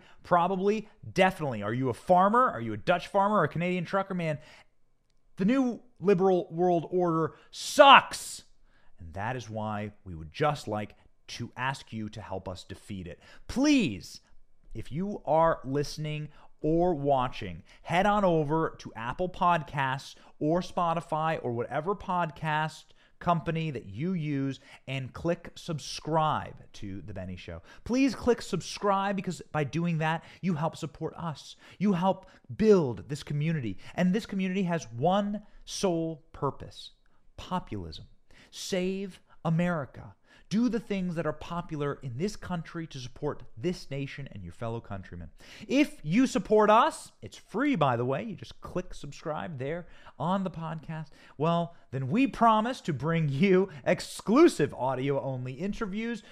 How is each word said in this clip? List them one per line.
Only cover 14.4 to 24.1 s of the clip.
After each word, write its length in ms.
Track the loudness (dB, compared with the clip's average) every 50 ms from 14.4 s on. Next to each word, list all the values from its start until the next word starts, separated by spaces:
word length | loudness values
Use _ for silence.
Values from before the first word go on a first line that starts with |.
| -20 -20 -20 -20 -18 -12 -10
if 160 | -10 -8 -6
you 320 | -6 -6 -4 -4 -6 -6 -2
are 340 | 0 2 4 4 4 2 0 -2
listening 640 | -4 -2 -2 -2 -4 -6 -8 -6 -6 -6 -8 -8 -12 -14 -18 -20 -20 -10 -4
or 320 | 0 2 2 4 4 2 2
watching, 720 | 2 2 2 4 4 2 0 -2 -6 -8 -8 -10 -10 -14 -18 -20 -16
head 240 | -6 -2 2 2 4
on 180 | 4 4 4 4
over 520 | 4 4 4 2 2 2 0 0 0 -4 -8
to 160 | -14 -14 -10
Apple 320 | -8 -6 -6 -4 -4 -4 -4
Podcasts 840 | -2 2 4 4 4 2 0 -4 -4 -2 -2 -2 -2 -4 -6 -10 -18 -20 -20 -20 -8 -4
or 220 | 0 0 0 0
Spotify 800 | 0 -2 -2 0 0 2 0 0 -2 -2 -2 0 0 0 0 -2
or 100 | -2 -2
whatever 440 | -2 -2 -4 -4 -4 -4 -2 -2 -4
podcast 880 | -4 -4 -4 -2 -2 -2 -2 -4 -6 -4 -2 0 0 -2 -2 -6 -10 -20 -20 -20 -20 _ _ _ -4
company 520 | 0 0 0 2 0 -2 -2 -2 -2 -4
that 140 | -6 -6 -8
you 260 | -10 -8 -6 -4 -2